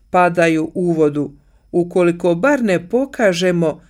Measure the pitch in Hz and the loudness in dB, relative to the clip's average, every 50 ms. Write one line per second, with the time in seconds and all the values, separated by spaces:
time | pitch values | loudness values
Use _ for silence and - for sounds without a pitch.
0 | _ _ - 185 180 175 170 175 165 165 160 156 160 - - 190 180 175 165 156 | _ _ 0 2 2 2 2 2 2 2 2 0 -2 -4 -4 -4 -2 -2 0 2
1 | 156 147 143 147 143 139 - - _ _ _ _ _ _ - 175 170 175 - 185 | 0 0 0 -2 -6 -6 -8 -16 _ _ _ _ _ _ -2 -2 -2 0 0 0
2 | 175 175 170 175 180 175 170 170 208 277 294 262 233 202 180 165 175 180 226 247 | 2 2 0 0 0 -2 0 0 0 0 0 0 0 0 -2 -2 -2 -2 -2 -2
3 | 277 269 - - 233 196 175 165 185 180 175 175 170 156 143 - - | -2 -4 -4 0 0 0 0 0 0 0 0 0 0 -2 -4 -6 -12